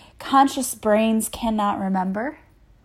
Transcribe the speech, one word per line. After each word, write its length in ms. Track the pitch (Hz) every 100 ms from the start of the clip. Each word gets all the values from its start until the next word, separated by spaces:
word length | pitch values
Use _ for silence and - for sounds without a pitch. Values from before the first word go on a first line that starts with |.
| - -
conscious 560 | - 269 277 - 247
brains 540 | 220 220 214 220 220 220
cannot 520 | - 233 214 202 202
remember. 580 | 196 190 185 196 262 320 _ _ _ _